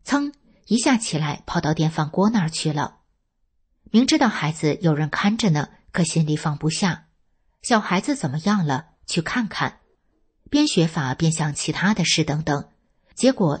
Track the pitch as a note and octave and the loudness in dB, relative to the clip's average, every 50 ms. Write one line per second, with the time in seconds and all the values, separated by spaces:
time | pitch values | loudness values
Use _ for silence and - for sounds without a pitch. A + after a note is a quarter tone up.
0 | - - C#4 C#4+ C#4+ D4 - _ _ _ _ _ _ - G3+ A#3+ - D4+ B3+ A3 | -6 -2 0 0 0 -2 -8 _ _ _ _ _ _ -2 0 2 2 2 2 2
1 | - - - D3+ D#3 D3 C#3+ - - - - F3 - D3+ D#3 D#3+ D#3 D#3 - - | 0 -2 -4 -2 -2 -2 -4 -6 -8 -4 -4 -2 0 0 0 2 0 0 0 -2
2 | D3+ D3 - F3+ F#3+ A3 A#3+ G#3 D#3+ D#3 - - - D#3 D3 D3 C3+ - - _ | -4 -2 0 0 2 2 2 2 0 0 -4 -4 -4 -2 -2 -2 -4 -6 -8 _
3 | _ _ _ _ _ _ _ _ _ _ _ _ _ _ _ _ _ - - A3 | _ _ _ _ _ _ _ _ _ _ _ _ _ _ _ _ _ 0 2 2
4 | C4 - D#4 D4+ C#4 A3+ - - D#3+ D3+ D#3+ - D#3+ D3+ C#3+ - F3+ D#3+ D3+ D3 | 4 4 4 4 4 2 0 0 -4 -4 -4 0 0 -2 0 2 2 2 2 2
5 | D#3 D3+ - - - G3+ A3 A3+ A#3+ F#3+ D3+ D3 - - - _ _ - - - | 0 -2 -2 0 0 0 2 2 2 2 2 2 0 -6 -10 _ _ -6 -2 -2
6 | E3+ - - E3 D#3 D3+ D3+ D3 - D#3+ C#3+ - D3+ D#3 D#3 - G#3 F3 D#3 - | 0 0 2 0 0 2 0 -2 -2 -4 -4 -2 -2 -2 -2 0 -2 -2 -2 -4
7 | _ _ _ _ _ _ _ _ _ _ _ _ - - A#3+ G#3+ - - F3 - | _ _ _ _ _ _ _ _ _ _ _ _ -2 2 2 2 2 0 -2 -2
8 | - D4+ C#4+ - - C3+ C3 D#3 - G3+ G#3+ G3+ E3 D3 C3+ B2+ - _ _ _ | 0 -2 -4 -2 -2 -4 -4 -2 0 0 0 2 2 0 -2 -4 -6 _ _ _
9 | - - - F3 E3 - - B3 A3+ F#3 - - D3+ B2+ - _ _ _ _ _ | -10 -4 -4 -2 -2 -2 -2 -4 -4 -4 -4 -4 -4 -4 -6 _ _ _ _ _
10 | _ _ _ _ _ _ _ _ _ - - D4 D4+ D4 - F#3 E3 E3 - E3 | _ _ _ _ _ _ _ _ _ -2 2 2 2 4 4 2 2 2 0 -4
11 | C3+ B2+ C3 - E3 D#3+ D#3+ - D3+ D3+ C#3+ - - D#3+ D3+ - E3 G3 A3 G3 | -4 -4 -2 0 0 0 2 0 -2 -4 -4 -4 -6 -6 -4 0 0 0 2 2
12 | D#3+ - - E3 D#3 - D3+ D3+ D#3+ D#3 C#3+ C#3+ - _ _ _ _ _ _ _ | 0 0 0 0 0 0 -2 -2 -2 -2 -2 -4 -4 _ _ _ _ _ _ _
13 | _ _ - - - C4 B3+ - G3 D3+ C#3+ - | _ _ -6 2 2 2 4 4 2 0 0 -2